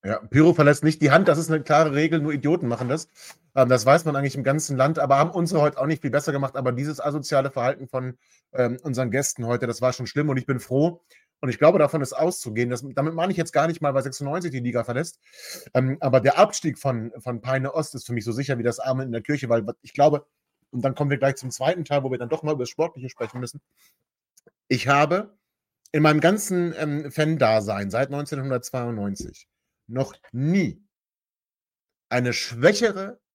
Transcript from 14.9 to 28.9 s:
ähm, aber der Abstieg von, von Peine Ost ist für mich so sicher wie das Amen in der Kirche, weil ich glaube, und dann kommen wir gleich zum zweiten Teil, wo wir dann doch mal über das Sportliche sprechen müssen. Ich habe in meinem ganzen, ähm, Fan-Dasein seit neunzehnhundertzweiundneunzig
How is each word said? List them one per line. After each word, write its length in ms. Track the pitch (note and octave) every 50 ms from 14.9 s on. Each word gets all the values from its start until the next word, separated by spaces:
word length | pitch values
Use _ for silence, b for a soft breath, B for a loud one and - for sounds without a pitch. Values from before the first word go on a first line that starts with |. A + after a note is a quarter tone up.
| A#2 B2+ E3+ E3 - _ B B B B B B B B B B _
ähm, 220 | C3 B2+ C3 C3+ -
aber 200 | - C#3 B2+ C3
der 200 | G#2 - - D#3
Abstieg 400 | G3 G#3+ - - - D#3+ C3 -
von, 320 | - C#3 B2+ A#2 A2 A#2 - -
von 220 | - B2+ B2 A2+
Peine 340 | - B2+ C3 C3+ C3 C#3 -
Ost 180 | D#3+ D3+ - -
ist 140 | C3 - -
für 60 | A#2+
mich 120 | A#2 G2+
so 60 | A#2
sicher 260 | A2 A#2+ C#3 C#3 C#3 A#2+
wie 60 | A2
das 160 | A#2+ A#2 -
Amen 260 | - C3 C3 C3 C3+
in 60 | C3
der 100 | A#2 A#2
Kirche, 280 | G#2 - D3 C#3+ - A#2
weil 140 | A#2 A#2 G#2+ G#2 A2+ _ _
ich 100 | - _
glaube, 320 | - C#3+ D3+ D3 C#3+ - _ _ _ _ _ _ _ _ _
und 120 | - B2+ B2
dann 120 | C3+ C3
kommen 160 | - D3 C#3
wir 60 | C#3+ C3
gleich 180 | C3 C3+ C3+
zum 160 | - - C3
zweiten 340 | - - C3 D3 F3+ F3+ D#3+
Teil, 180 | - C#3+ C#3+ C3+
wo 60 | C3+
wir 80 | B2+ A#2+
dann 120 | A#2+ A2+
doch 120 | D#3 D#3
mal 120 | - D3+ D#3
über 100 | C3+ B2
das 60 | A#2+
Sportliche 400 | - - D#3 E3+ - C3+ B2 B2+
sprechen 300 | - _ A#2+ A2 - B2+
müssen. 220 | B2 A#2+ - D3 _ _ _ b b b b _ _ _ _ _ _ _ _ _ _ - _ _ _ _
Ich 200 | C3+ B2 - B2+
habe 500 | C#3+ C#3+ D3 D3 E3+ F#3+ G#3+ G#3 _ _ _ _ _ _ _ _ _ _ _ _
in 100 | - D3+
meinem 200 | D3+ D#3 D3+ D3+
ganzen, 520 | D3 E3+ G3 G#3+ - - F#3+ F3+ F3 E3+ D#3+
ähm, 360 | - D#3 D3+ C#3+ C#3+ D3+ C#3+
Fan-Dasein 800 | - - D#3 D#3 D#3+ D3+ C3+ A2 A2 A2 G2+ G2+ G#2 G2 G2+ G2
seit 180 | F#2+ A#2 C#3 C3+
neunzehnhundertzweiundneunzig 1400 | C#3 C#3+ D3 C#3 D#3 C#3 C3 C#3 C3 B2 B2+ - - B2+ A#2+ A#2+